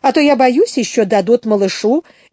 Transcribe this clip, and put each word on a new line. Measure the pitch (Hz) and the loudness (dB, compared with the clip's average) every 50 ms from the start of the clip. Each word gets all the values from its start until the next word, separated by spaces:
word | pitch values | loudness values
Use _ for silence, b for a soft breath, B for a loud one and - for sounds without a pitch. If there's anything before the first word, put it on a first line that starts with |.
А | - 269 | -2 0
то, | 254 320 | 0 2
я | 294 285 285 | 2 2 2
боюсь, | 233 262 254 247 269 427 - - - | 2 2 2 2 2 0 0 0 -4
еще | 226 - - - 220 | -4 -2 -2 -2 -2
дадут | 185 220 202 190 180 233 247 - | 0 0 -2 2 0 0 0 0
малышу | 220 214 202 196 190 - - - 208 247 320 b b b b b b | -2 -2 0 -2 -4 -4 -4 -2 -2 -2 -2 b b b b b b